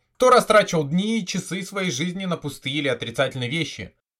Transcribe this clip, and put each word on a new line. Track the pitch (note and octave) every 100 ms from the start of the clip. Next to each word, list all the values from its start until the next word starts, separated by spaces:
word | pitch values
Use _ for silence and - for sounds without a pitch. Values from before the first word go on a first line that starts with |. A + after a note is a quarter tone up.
| _ -
кто | B3+
растрачивал | A#3+ - G#3+ G3+ E3+ C#3
дни | F3 G#3 A3+
и | F#3
часы | F#3 - F#3
своей | F#3+ G3 F#3
жизни | B2 F3+ F3+ F#3+
на | D#3+
пустые | D3 - C3+ D3
или | C#3
отрицательные | A#2+ A2+ A2+ C3+ C3 A#2+
вещи. | C3 C#3+ - F2+ _ _